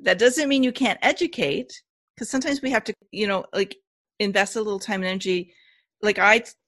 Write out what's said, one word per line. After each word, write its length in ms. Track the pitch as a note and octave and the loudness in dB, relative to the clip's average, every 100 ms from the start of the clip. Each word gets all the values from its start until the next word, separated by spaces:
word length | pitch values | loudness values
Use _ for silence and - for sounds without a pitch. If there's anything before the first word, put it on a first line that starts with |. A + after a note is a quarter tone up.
that 160 | F#3+ F3+ | -2 4
doesn't 300 | A#3+ D#4 C#4+ | 4 4 2
mean 140 | C4+ | 2
you 80 | B3+ | 2
can't 280 | A#3+ B3 - | 0 -2 2
educate, 720 | B3 D4+ F4 - D3 C#3+ B3+ - _ _ _ - | 0 0 -2 -2 -2 -2 -8 -16 _ _ _ -14
'cause 120 | A3 | -4
sometimes 320 | C4+ D4+ C#4 | -2 -2 -2
we 80 | C4 | 0
have 120 | A3+ A3 | -2 -2
to, 80 | - _ | -10 _
you 160 | G3 G#3+ | -4 -2
know, 180 | - - | -2 -2
like, 220 | - - - _ _ _ - | -4 -4 -6 _ _ _ -4
invest 360 | G3+ G3 G3+ A3+ | 0 2 0 -2
a 60 | |
little 180 | G#3+ G3 | -4 -4
time 220 | - F#3+ | -4 -4
and 80 | F#3 | -2
energy. 440 | F#3+ F#3 F3+ F3+ _ _ _ _ _ | -4 -2 -2 -4 _ _ _ _ _
Like, 180 | G#3 G3+ | -2 4
I 200 | G3+ A3+ | 4 4
t-, 120 | - - | 2 -16